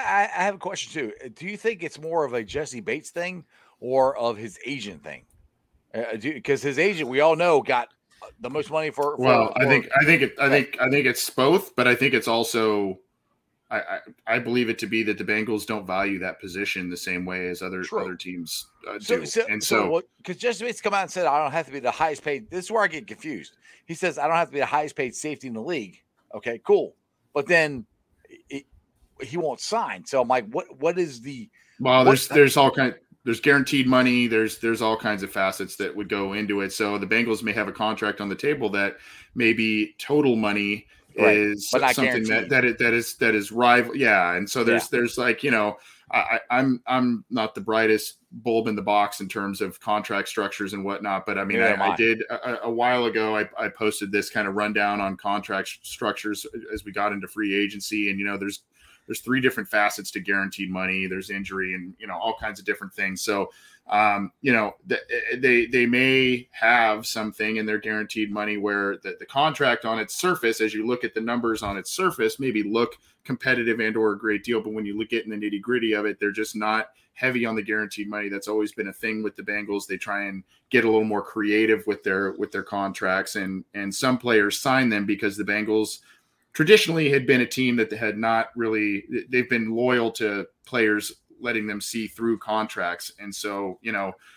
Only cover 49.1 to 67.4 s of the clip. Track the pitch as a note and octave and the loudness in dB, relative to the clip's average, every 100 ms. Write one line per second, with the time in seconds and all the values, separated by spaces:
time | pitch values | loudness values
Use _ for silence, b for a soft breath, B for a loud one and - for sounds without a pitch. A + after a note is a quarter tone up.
49.1 | - G2 G#2+ G2 F#2+ G2 - - G#2+ G2+ | -2 -8 -6 -6 -4 -6 -6 -2 -2 -2
50.1 | G2+ G2 - G2+ - G2 G2+ G2 G2 G2+ | -4 -4 -4 -4 -4 -6 -6 -6 -4 -4
51.1 | F#2+ G2 G2 G2 G#2+ G2 G2+ G2 F2 A2+ | -4 -2 -4 -2 2 2 4 2 2 2
52.1 | A2+ - A#2+ B2+ A#2 A#2 A#2 A#2+ B2 A#2 | 0 -4 -6 -6 -6 -4 0 2 2 2
53.1 | A2 A2 G#2+ G2+ - G#2+ - G#2+ - G2+ | 0 0 0 -2 -4 -6 -2 -2 -2 -2
54.1 | G2+ G2 A2+ G#2 G2 G#2+ G#2 G2+ G#2 G2 | -2 -2 -4 -2 -2 -2 0 0 0 -2
55.1 | F#2+ G2+ G#2 G2 G2 F#2 - - - A2+ | -4 -2 -4 -2 -4 -6 -12 -14 -4 -4
56.1 | - G#2+ G2+ - A#2+ G#2 G#2+ G#2 G2 G#2 | -4 -6 -8 -10 -14 -10 -12 -8 -4 -2
57.1 | G2+ F#2+ G#2+ G#2 G2 G2+ G2+ - A2 G2+ | -2 -6 -4 -2 0 -2 -4 -6 -2 -2
58.1 | G2 G2+ G2+ G2 - _ b b b - | -2 -4 -4 -6 -10 _ b b b -12
59.1 | A2 A#2+ C3 B2+ - G2+ G#2+ G#2 - F#2+ | -10 -2 2 2 0 -2 2 2 0 -8
60.1 | G2+ F#2 G2 F#2+ - F#2 F#2 F#2 F#2+ F#2+ | -8 -2 -2 -2 -6 -6 -4 -2 -2 -4
61.1 | F#2+ F#2 G2 F#2+ F#2+ F#2 F#2 F2+ F2+ G#2+ | -6 -8 -10 -6 -4 -4 -6 -10 -14 -12
62.1 | F2 A2+ A2+ A2 G2 F#2+ G2+ G2 - G2 | -6 -6 -4 -8 -6 -6 -6 -8 -6 -4
63.1 | F#2 - G2+ F#2 B B B - G#2 G#2+ | -2 -2 -2 -2 B B B -2 2 2
64.1 | G2+ G2 - C#3 A#2 G#2 - - A#2+ - | 2 -4 -4 2 2 2 -6 -6 -6 -4
65.1 | A#2+ G#2+ B2 B2+ A#2+ A#2 B2 A#2+ B2 C3 | -6 -4 0 4 4 4 2 2 4 4
66.1 | C3 B2+ B2 B2 - A2+ A#2+ A2+ G#2+ A#2 | 4 2 0 -4 0 4 6 4 2 -4
67.1 | A#2 G#2+ - | -6 -6 -4